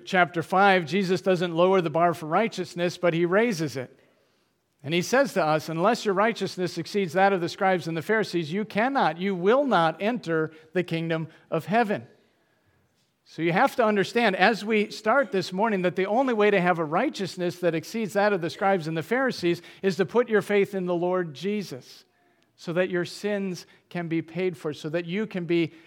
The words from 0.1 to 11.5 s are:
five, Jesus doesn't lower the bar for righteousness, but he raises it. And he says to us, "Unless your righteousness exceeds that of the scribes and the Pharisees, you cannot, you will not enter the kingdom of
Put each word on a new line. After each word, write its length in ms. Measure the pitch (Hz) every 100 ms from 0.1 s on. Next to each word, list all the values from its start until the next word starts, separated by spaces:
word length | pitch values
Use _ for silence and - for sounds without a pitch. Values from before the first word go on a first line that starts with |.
| 185 175 170
five, 440 | 147 180 202 185 156
Jesus 360 | 185 180 185
doesn't 320 | 196 180 180
lower 280 | 165 180 190
the 80 | 165
bar 240 | 160 175
for 120 | 160 156
righteousness, 720 | 175 226 185 175 180 175 -
but 160 | 175
he 120 | 165 170
raises 520 | 190 240 165 156 127
it. 220 | 120 _ _ _ _ _ _ _ _ _ 135
And 80 |
he 80 | 175
says 300 | 170 254 269
to 100 | 196
us, 260 | 156 156 -
"Unless 340 | 165 196 240
your 100 | 220
righteousness 640 | 190 220 - 196 - 180 170
exceeds 360 | 160 208 185
that 180 | 175 196
of 80 | 190
the 80 | 165
scribes 400 | - 190 185 160
and 80 | 165
the 60 |
Pharisees, 500 | - 220 190 175 147
you 140 | 190 214
cannot, 520 | 202 247 277 175 165
you 160 | 196
will 320 | 185 185 254 285
not 300 | 190 160 165
enter 500 | 202 247 165 165 156 - -
the 100 | 185
kingdom 460 | 175 165 165 160 156 -
of 160 | -